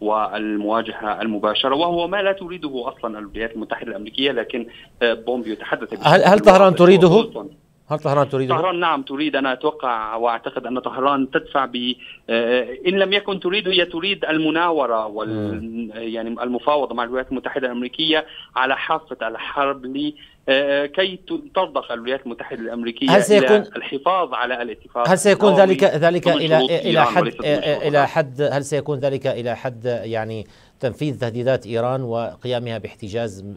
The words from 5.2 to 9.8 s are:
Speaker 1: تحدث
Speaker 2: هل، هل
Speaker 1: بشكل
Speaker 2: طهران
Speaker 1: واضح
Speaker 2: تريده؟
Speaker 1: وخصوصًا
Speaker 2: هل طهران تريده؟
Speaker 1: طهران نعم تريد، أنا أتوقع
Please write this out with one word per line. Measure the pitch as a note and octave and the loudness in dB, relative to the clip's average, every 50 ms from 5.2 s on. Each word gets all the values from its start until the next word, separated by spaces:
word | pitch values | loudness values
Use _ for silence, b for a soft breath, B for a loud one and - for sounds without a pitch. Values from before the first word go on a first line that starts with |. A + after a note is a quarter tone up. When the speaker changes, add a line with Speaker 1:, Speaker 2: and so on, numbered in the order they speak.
| A2+ A#2+ B2 B2 A#2 G#2+ G#2+ | -2 -4 -4 -4 -4 -6 -8
Speaker 1:
تحدث | - - - - C#3+ A#2 - A2+ | -8 -6 -6 -6 -6 -6 -8 -10
Speaker 2:
هل، | G2 - D3+ D3+ F#3+ - | 0 4 6 6 6 8
هل | E3+ F#3+ | 6 6
Speaker 1:
بشكل | G#3+ G#3 | 8 8
Speaker 2:
طهران | G#3+ F#3 F#3+ | 8 10 10
Speaker 1:
واضح | G3 F#3+ E3+ - | 8 8 8 8
Speaker 2:
تريده؟ | F3 F3 F#3+ F#3 F3+ F3 | 8 8 10 10 8 8
Speaker 1:
وخصوصًا | D#3+ A3 A3+ - - A#2+ G#2+ D3 - _ _ _ _ _ _ - | 8 6 4 2 -4 -12 -12 -14 -16 _ _ _ _ _ _ -8
Speaker 2:
هل | D3+ D3+ | -6 -4
طهران | - D3 C#3 D3 C#3+ C#3 | -2 0 2 2 2 2
تريده؟ | C#3+ C3 C3+ B2+ C3 | 0 -2 0 0 0
Speaker 1:
طهران | D#3 E3 F#3 F3+ E3+ | 0 0 0 -2 0
نعم | F3 E3+ D#3 C#3 C3 | 0 0 0 -2 -4
تريد، | - C#3 C3+ D3+ D3+ C#3 | -6 -6 -4 -2 -2 0
أنا | C3+ C3+ C3+ B2+ | 0 0 0 -2
أتوقع | B2+ - D3+ D3+ D3+ | 0 -2 -2 -2 -2